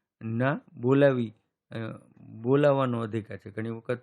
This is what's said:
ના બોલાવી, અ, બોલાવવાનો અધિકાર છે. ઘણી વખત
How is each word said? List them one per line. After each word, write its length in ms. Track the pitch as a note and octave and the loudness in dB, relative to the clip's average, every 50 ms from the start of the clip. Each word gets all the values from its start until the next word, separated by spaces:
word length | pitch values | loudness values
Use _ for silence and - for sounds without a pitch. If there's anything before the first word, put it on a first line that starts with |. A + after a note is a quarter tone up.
| _ _ _ _ | _ _ _ _
ના 400 | - A2+ A2+ A#2 B2+ C3+ D3+ B3 - _ _ C3+ | -10 -6 -4 -2 0 0 -2 -2 -8 _ _ -4
બોલાવી, 560 | A#2 B2 C3+ C#3 C#3+ C#3 C3+ B2 A#2+ G#2+ G#2 _ _ _ _ _ _ _ | 0 2 4 6 6 4 4 2 -2 -6 -8 _ _ _ _ _ _ _
અ, 40 | - A#2+ A2+ A2+ - - - _ _ _ - - A2 A2 | -12 -10 -10 -10 -12 -14 -20 _ _ _ -20 -20 -18 -10
બોલાવવાનો 580 | A2+ A#2+ C3+ C#3+ D3 D3 C#3 C3+ C3+ B2+ A#2+ A#2 | 0 2 2 4 6 4 4 4 2 0 -2 -2
અધિકાર 380 | A2+ A2 G2+ A2+ G#2+ - A2 F#2+ | -4 -4 -4 -6 -6 -6 -14 -14
છે. 120 | - - | -14 -14
ઘણી 200 | G2+ - A2 A2+ | -10 -8 -8 -6
વખત 300 | A2+ A2+ A2+ - B2 A#2+ | -8 -10 -6 -6 -6 -6